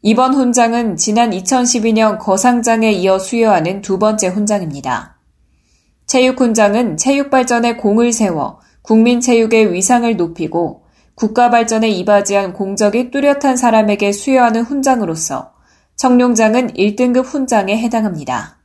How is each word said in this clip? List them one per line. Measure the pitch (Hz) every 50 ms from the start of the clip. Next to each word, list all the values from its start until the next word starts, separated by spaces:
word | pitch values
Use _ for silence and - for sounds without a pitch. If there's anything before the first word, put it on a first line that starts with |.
| -
이번 | 208 226 226 254 262 269
훈장은 | 277 262 247 233 247 233 233 233 240 233 220 180 156
지난 | - - 208 226 240 226
이천십이 | 196 185 185 - 269 254 247 240 247 240 214 226 220
년 | 220 220 214 208 220
거상장에 | - 214 190 202 - 247 247 240 226 233 226 220 226 220
이어 | 214 185 180 190 190 190
수여하는 | 190 - - 233 226 220 202 170 156 175 196 196
두 | 202 - 190 185
번째 | 214 214 214 214 - 180
훈장입니다. | 180 214 208 208 214 202 180 156 139 139 131 135 123 107 - - _ _ _ _ _ _ _ _ _ _ _ _ _ _ _ _ _ _ _ -
체육훈장은 | - 262 254 254 262 254 262 233 220 220 214 202 202 226 247 214 156 156
체육 | - 262 277 277 277 277
발전에 | 277 262 254 247 240 233 233 233 226 233
공을 | - 208 202 220 240 240
세워 | 233 233 220 190 170 156 - - - _ _ _ _ _
국민 | _ - 220 220 226 247 247 240
체육의 | 247 240 247 233 226 220 233 220 220 202
위상을 | 175 180 190 - 254 240 233 233 226 175
높이고, | 175 165 165 - 170 156 - 170 170 156 - _ _ _ _ _ _ _ _
국가 | - - 208 220 247 240 240
발전에 | 240 233 226 220 226 220 220 220
이바지한 | 208 180 180 208 208 202 196 202 202 202 196 185
공적이 | 175 - 202 190 196 196 214 208 202 233 247 247
뚜렷한 | - 277 269 285 277 277 285 277 262
사람에게 | 254 254 240 226 220 214 214 208 202 208 202
수여하는 | 202 202 - - 262 262 247 233 220 226 233
훈장으로서 | 226 285 277 269 277 254 240 214 175 160 160 160 - 139 127 - - _ _ _ _ _ _ _ _ _
청룡장은 | - - 254 247 247 247 247 240 226 226 220 214 247 254 233 -
일 | - 196 208 208 208
등급 | 247 247 240 254 262
훈장에 | 262 - 294 269 262 247 214 196 190 202 220
해당합니다. | 226 233 240 226 220 208 175 156 143 131 127 120 - - _ _